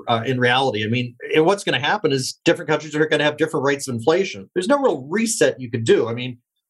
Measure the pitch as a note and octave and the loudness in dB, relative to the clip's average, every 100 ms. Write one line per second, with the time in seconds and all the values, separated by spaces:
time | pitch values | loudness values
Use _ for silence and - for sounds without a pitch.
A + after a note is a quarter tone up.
0 | - A2+ A#2+ B2+ B2 B2+ C3+ G#2+ G#2+ B2 | -2 0 0 0 2 2 2 0 -2 -2
1 | B2 - - D3+ D#3+ G3 - C3+ D3 G#3 | -4 -8 0 2 4 2 0 -2 0 0
2 | D3+ C#3 B2+ - - E3+ D3+ D3+ D3+ D3+ | 0 -2 -4 -2 0 0 0 -2 -2 -2
3 | D#3 D3 D3+ D3+ D#3 D#3 C3+ C#3 C3+ A#2 | 0 2 0 0 -2 0 0 -2 -4 -4
4 | A#2+ F3 F#3+ G2+ F#2+ F3+ F#3 C#4+ C4 D3 | 2 2 0 -6 -8 -4 0 2 2 -2
5 | C3+ F#3+ A3+ - C#3+ B2 B2 A#2 A2+ F#3 | -4 -4 -2 2 0 0 -4 -2 2 2
6 | A#2 A#2+ B2+ A#2 _ _ | 2 -4 -8 -10 _ _